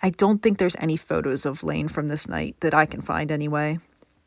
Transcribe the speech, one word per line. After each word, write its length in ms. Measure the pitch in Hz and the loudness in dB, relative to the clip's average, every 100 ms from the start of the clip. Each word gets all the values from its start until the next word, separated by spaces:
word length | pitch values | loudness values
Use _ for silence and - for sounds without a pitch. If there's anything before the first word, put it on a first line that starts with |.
I 80 | 190 | -2
don't 340 | 170 202 214 | 4 4 4
think 140 | 226 202 | 4 4
there's 180 | 180 - | 2 0
any 200 | 160 156 | -2 -2
photos 480 | - 160 143 131 143 | -2 -2 0 0 -2
of 180 | 151 | -2
Lane 240 | 160 151 151 | -4 -4 -4
from 220 | - 151 | -4 -4
this 180 | 135 - | -4 -4
night 300 | - 156 - | -4 -6 -4
that 140 | 160 | 2
I 120 | 156 156 | 4 2
can 140 | - | 0
find 320 | - - 151 | -4 -2 -2
anyway. 480 | 151 147 147 151 165 - _ _ _ | -2 -2 -2 -2 -4 -8 _ _ _